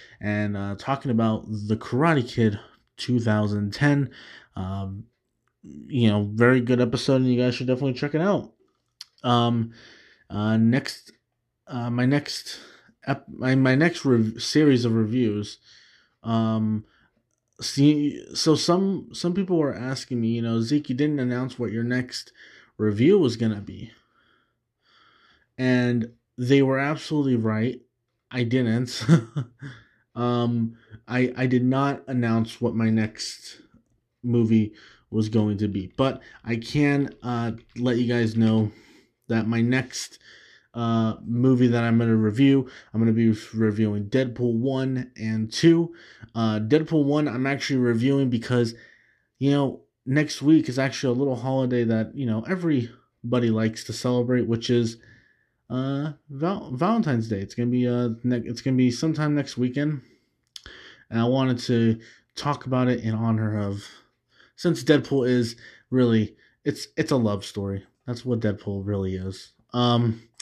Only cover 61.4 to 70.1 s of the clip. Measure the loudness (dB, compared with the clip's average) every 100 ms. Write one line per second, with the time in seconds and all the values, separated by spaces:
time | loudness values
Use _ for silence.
61.4 | 0 -2 0 2 2 0 -6 _ _ -6
62.4 | -4 -4 -2 0 0 0 -2 -2 0 0
63.4 | 0 -2 -4 -6 -12 -20 _ _ _ _
64.4 | _ -4 -2 0 4 4 2 0 2 2
65.4 | 0 -4 -20 -20 _ 2 4 4 2 -4
66.4 | _ _ -6 -6 -6 -4 0 0 2 -2
67.4 | -6 -8 -6 -6 -10 _ -12 -8 -4 -2
68.4 | -2 -4 -6 -6 -4 -2 -4 -6 -8 -10
69.4 | -18 _ _ 0 2 2 0